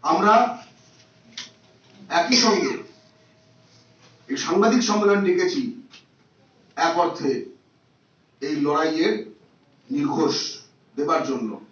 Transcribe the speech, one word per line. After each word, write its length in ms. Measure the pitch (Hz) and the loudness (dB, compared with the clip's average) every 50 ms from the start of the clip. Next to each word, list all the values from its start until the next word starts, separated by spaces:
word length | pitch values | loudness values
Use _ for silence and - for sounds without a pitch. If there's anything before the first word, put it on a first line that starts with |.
আমরা 600 | - - - - 190 - - - - - - - - - - _ _ _ _ _ - _ _ _ _ - - - - - _ _ _ _ _ _ _ _ - - - - | 0 0 0 2 4 6 6 6 4 2 -2 -10 -16 -20 -20 _ _ _ _ _ -20 _ _ _ _ -20 -18 -18 -18 -18 _ _ _ _ _ _ _ _ -20 -20 -14 -2
একই 260 | - 226 233 247 254 | 0 0 2 2 2
সঙ্গে 480 | 226 233 220 196 180 156 131 - - - - - - _ _ _ _ _ _ _ _ _ _ _ _ _ _ _ _ _ _ _ _ _ - _ _ _ | 2 4 4 2 2 0 -2 -4 -6 -12 -16 -20 -20 _ _ _ _ _ _ _ _ _ _ _ _ _ _ _ _ _ _ _ _ _ -20 _ _ _
এই 100 | - 135 | -8 -8
সাংবাদিক 460 | 139 - - 170 196 208 226 247 247 220 | -6 -4 -2 2 4 4 4 4 2 2
সম্মেলন 400 | 214 208 214 208 202 202 202 196 | 2 0 2 2 2 2 4 2
ডেকেছি 580 | 180 180 - - - - 285 247 240 - - - - - - _ _ _ _ _ _ _ _ _ _ _ _ _ _ _ | 2 2 2 0 0 -2 -2 -4 -6 -8 -12 -18 -20 -20 -20 _ _ _ _ _ _ _ _ _ _ _ _ _ _ _
এক 240 | - - 165 165 170 | -2 -2 0 2 0
অর্থে 460 | 175 160 - - - 135 123 - - - - _ _ _ _ _ _ _ _ _ _ _ _ _ _ _ _ _ | 0 0 -2 -4 -2 -2 -2 -2 -6 -12 -18 _ _ _ _ _ _ _ _ _ _ _ _ _ _ _ _ _
এই 140 | 135 147 151 | -8 -6 -4
লড়াইয়ের 760 | 139 143 147 147 160 160 160 160 165 175 214 214 - - - - _ _ _ _ _ _ _ _ _ _ _ | -2 0 0 0 0 0 0 0 0 0 0 0 -2 -6 -12 -18 _ _ _ _ _ _ _ _ _ _ _
নির্ঘোষ 680 | 135 143 143 143 - - 160 - - - - - - - - _ _ _ _ _ _ | -4 -2 -2 -2 0 0 0 0 0 -2 -6 -8 -12 -14 -20 _ _ _ _ _ _
দেবার 320 | 135 147 165 165 151 135 | -6 -2 0 0 -2 -2
জন্য। 320 | 135 131 120 113 107 98 - - - | -2 -4 -4 -6 -8 -8 -10 -16 -20